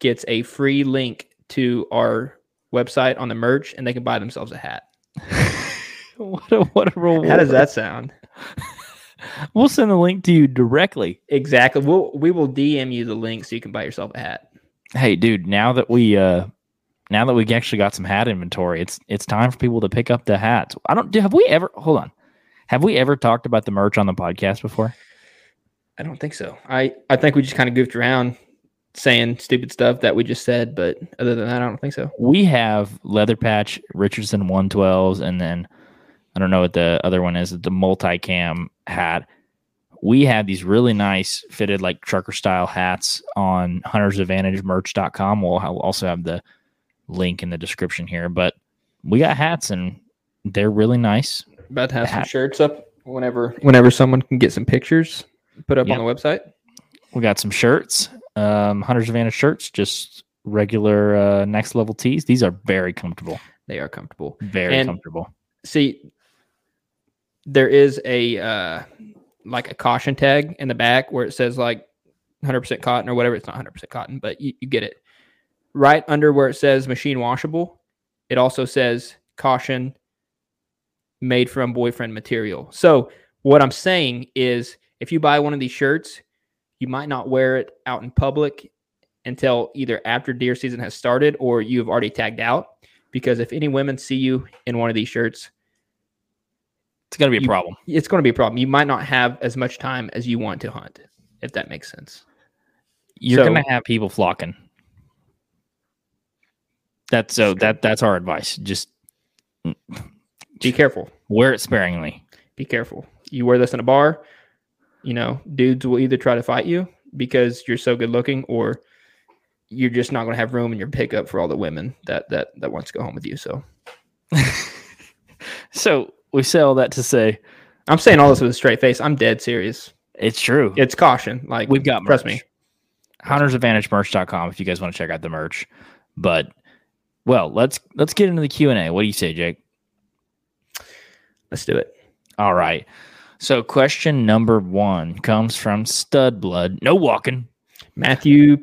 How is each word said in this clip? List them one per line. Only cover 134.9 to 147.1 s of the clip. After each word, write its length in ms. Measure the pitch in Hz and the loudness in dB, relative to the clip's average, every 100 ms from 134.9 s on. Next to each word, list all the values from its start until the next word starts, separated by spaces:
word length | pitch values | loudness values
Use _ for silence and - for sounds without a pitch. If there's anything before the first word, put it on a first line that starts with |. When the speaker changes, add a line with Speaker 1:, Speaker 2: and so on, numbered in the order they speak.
Speaker 2:
check 160 | - 82 | -8 -8
out 100 | 78 | -8
the 80 | 82 | -8
merch. 400 | 78 80 - - _ - _ _ - | -10 -10 -12 -14 _ -20 _ _ -4
But, 340 | 90 80 73 _ _ _ _ _ _ _ 120 | -2 -2 -4 _ _ _ _ _ _ _ 0
well, 240 | 123 78 | 2 2
let's, 280 | - 131 - - | 0 0 -2 -14
let's 200 | - 151 | -4 -4
get 140 | - 196 | 2 2
into 140 | 170 | 2
the 60 | 147 | -4
Q 220 | - 147 | 2 2
and 80 | 110 | 2
A. 120 | 82 | 0
What 120 | 90 | -2
do 40 | 107 | -2
you 60 | |
say, 200 | - 87 | -2 -4
Jake? 280 | 80 85 85 _ _ _ _ _ _ _ _ _ _ _ - - - _ _ _ _ _ | -2 -4 -6 _ _ _ _ _ _ _ _ _ _ _ -20 -20 -20 _ _ _ _ _
Speaker 1:
Let's 140 | 80 | -10
do 120 | - - | -4 -4
it. 180 | - _ _ _ _ - | -4 _ _ _ _ -2
Speaker 2:
All 160 | 101 | 2
right. 320 | 90 82 80 - - - - - _ | 2 0 -2 -8 -20 -20 -20 -20 _
So 240 | - 127 | 0 0
question 640 | 113 139 139 - 165 139 110 | 2 2 2 2 0 2 4
number 340 | 113 113 113 | 4 4 2
one 580 | 90 98 104 90 82 87 | 2 0 0 0 -4 -6
comes 380 | - 110 113 - | 0 0 0 -2
from 300 | 110 104 117 | -2 -2 -2
Stud 540 | - - 143 131 107 | -6 0 2 2 0
Blood. 380 | 95 87 90 95 | -4 -2 -4 -2
No 120 | 127 | 2
walking. 540 | 185 143 | 4 4